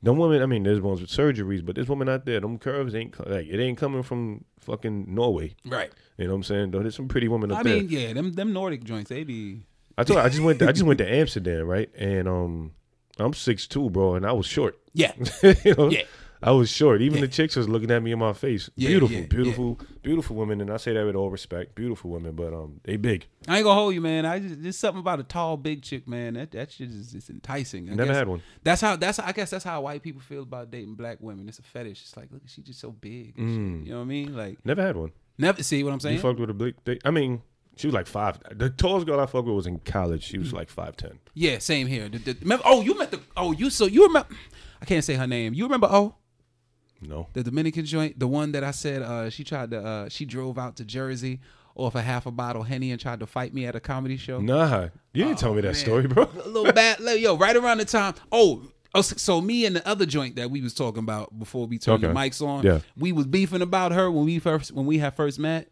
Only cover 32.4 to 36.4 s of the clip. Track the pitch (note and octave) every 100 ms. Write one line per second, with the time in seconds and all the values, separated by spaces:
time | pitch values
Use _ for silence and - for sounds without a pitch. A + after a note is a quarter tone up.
32.4 | C3+ - C#3+ B2 A#2+ A2 G#2 A#2+ A2+ A#2+
33.4 | A2+ A2+ G2+ E2+ D2+ A#2+ B2 C#3 C#3+ C3+
34.4 | G#2 - - D#3+ F#3+ A2 D#2+ - _ -
35.4 | D#3 G3 - C#3+ C#3+ C#3 D3 D3 B2+ A#2+